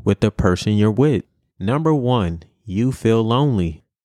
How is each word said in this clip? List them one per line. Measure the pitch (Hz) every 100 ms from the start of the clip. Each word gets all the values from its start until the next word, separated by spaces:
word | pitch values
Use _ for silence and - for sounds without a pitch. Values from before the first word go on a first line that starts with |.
with | - 101
the | 107
person | - 98 90 -
you're | 104 107
with. | 104 147 110 - _ _ -
Number | 95 139 160
one, | 151 123 127 90 82 - _
you | - 95 127
feel | - 113 113
lonely. | 110 123 147 110 85 78 _ _